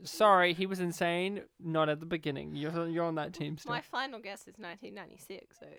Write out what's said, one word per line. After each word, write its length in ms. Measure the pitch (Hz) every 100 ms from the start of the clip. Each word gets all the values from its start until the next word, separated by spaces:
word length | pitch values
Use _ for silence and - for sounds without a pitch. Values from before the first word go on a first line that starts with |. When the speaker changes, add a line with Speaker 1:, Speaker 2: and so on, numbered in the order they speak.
Speaker 1:
Sorry, 500 | 185 - 214 185 180
he 120 | 170 190
was 140 | 190
insane. 600 | 175 165 175 170 190 202 - _
Not 300 | 170 160 156
at 100 | 151
the 60 | 165
beginning. 500 | 165 151 139 147 147
You're, 320 | 151 170 170
you're 160 | 165
on 120 | 170 160
that 180 | 151
team 240 | - 147 151
still. 160 | -
Speaker 2:
My 80 | 240
final 380 | - 247 269 226
guess 280 | 196 196 -
is 100 | 185
nineteen 360 | 180 180 -
ninety-six, 640 | 202 170 - - 190 - -
so 60 | -